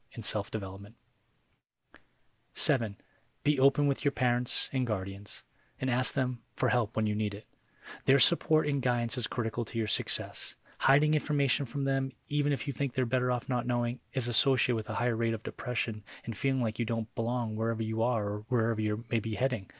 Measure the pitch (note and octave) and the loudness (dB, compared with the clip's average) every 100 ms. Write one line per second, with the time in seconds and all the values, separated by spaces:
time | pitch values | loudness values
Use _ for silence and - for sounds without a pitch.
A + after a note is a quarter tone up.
0 | _ - - G#2+ - A2+ G2 G2 G2+ - | _ -4 -2 0 -2 -4 -6 -10 -12 -16
1 | _ _ _ _ _ _ _ _ _ - | _ _ _ _ _ _ _ _ _ -20
2 | _ _ _ _ _ - - C3+ A2 G2 | _ _ _ _ _ 0 2 2 0 -6
3 | _ _ _ _ D3 C#3+ C#3 - C#3+ C3+ | _ _ _ _ 0 4 4 4 0 2
4 | C#3+ - B2 B2 B2 - - C3 A#2+ G2 | -2 0 0 0 -2 -4 -4 -2 0 -2
5 | F#2+ G2 G2+ - _ _ _ - C3 B2 | -2 -8 -10 -14 _ _ _ -6 -2 2
6 | B2+ - B2+ B2 _ - B2 B2 A#2 - | 2 2 -2 -4 _ -2 0 2 0 0
7 | G#2+ G#2 G#2+ G2 - _ _ _ - - | 0 2 0 -4 -12 _ _ _ -18 -6
8 | - C3+ - D#3+ - D#3 D3+ C#3 B2+ A#2+ | 2 4 4 2 2 2 2 0 0 0
9 | A#2 - - - A2 - A#2 A#2 G#2+ - | 0 -2 -4 -2 -2 -2 -4 -2 0 -2
10 | - - G2+ - - - _ - - C#3+ | -2 -2 -4 -8 -10 -12 _ -4 2 4
11 | D3+ D3+ - D3 C#3 - C#3 C#3+ C3+ C3+ | 4 2 2 0 2 0 -2 -2 0 0
12 | C3+ - - D3 D3 C#3 - C3 C#3 - | -2 -6 -4 0 2 0 -2 -2 -2 0
13 | A#2+ B2+ B2+ B2 - B2 B2 B2 A#2+ B2 | 0 0 0 -2 0 -2 0 0 0 -4
14 | _ - A#2+ A#2 C#3 C3 - A2+ G#2+ G#2 | _ -2 0 2 2 2 2 0 0 -2
15 | B2 A2+ A2+ A2+ - - B2 A#2 - G#2+ | 0 2 0 0 -4 -6 -4 -4 -4 -6
16 | - - - A2 C#3 C3 A#2 G#2+ A2+ A2+ | -10 -12 -6 -2 0 2 0 0 -2 -2
17 | A2+ - A#2 B2 A2+ G#2+ A2+ A2+ A2 A2 | -2 -2 -2 0 -2 -2 0 0 0 2
18 | A#2+ A#2 G#2 G#2 A2 B2 A2+ A2 G#2+ G#2+ | 2 2 0 -4 0 2 2 2 0 0
19 | - A#2 A2 G#2+ C3+ A#2+ F#2+ | 0 -2 0 0 0 0 -6